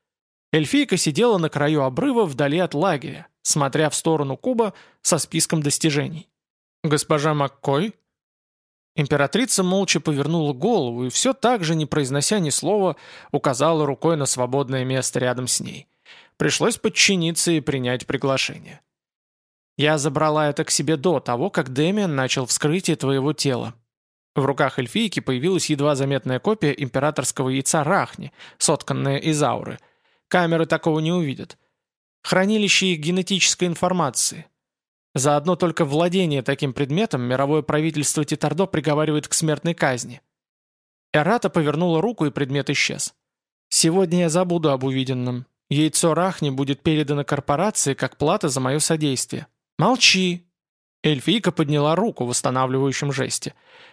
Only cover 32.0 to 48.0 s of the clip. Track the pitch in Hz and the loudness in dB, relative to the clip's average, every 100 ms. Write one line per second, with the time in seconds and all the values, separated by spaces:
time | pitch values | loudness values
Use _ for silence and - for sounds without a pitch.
32 | _ _ - 180 190 214 202 - 190 165 | _ _ -2 2 2 2 2 2 2 0
33 | 147 185 180 196 - - 180 160 180 185 | 0 -2 0 0 0 0 -2 0 0 2
34 | 147 - - - - _ _ _ _ _ | 0 0 -4 -6 -14 _ _ _ _ _
35 | _ 143 139 147 147 175 175 156 151 147 | _ -2 2 2 2 0 0 0 0 2
36 | 175 185 175 143 123 139 143 123 139 156 | 2 2 0 0 -2 -2 -2 -2 -2 0
37 | 220 135 123 127 139 156 143 151 160 151 | 0 -2 -2 0 0 0 0 0 0 -2
38 | 143 - 147 151 151 151 190 170 147 147 | -2 -2 -2 -2 -2 0 -2 0 0 0
39 | 156 151 - - 156 151 170 165 151 127 | 2 -2 -2 -2 0 0 -2 0 0 0
40 | 123 123 _ _ _ _ _ _ _ _ | -6 -14 _ _ _ _ _ _ _ _
41 | _ - 185 240 190 180 151 147 180 160 | _ 0 2 2 0 0 0 2 2 2
42 | 208 233 151 135 135 143 135 139 - - | 0 0 -2 0 -2 -2 -2 -2 -2 -4
43 | - - _ _ _ _ _ - 160 185 | -8 -10 _ _ _ _ _ 2 2 4
44 | 180 175 170 165 185 170 160 135 135 131 | 2 2 2 2 0 2 2 0 0 -2
45 | 131 127 123 123 - _ _ 139 156 - | -2 -2 -2 -4 -8 _ _ 0 2 2
46 | 170 160 185 170 147 131 139 143 - 156 | 2 4 2 0 -4 -2 -2 -2 0 2
47 | 147 147 143 143 - 143 202 - 139 135 | 2 -2 0 -2 0 0 0 0 -2 -2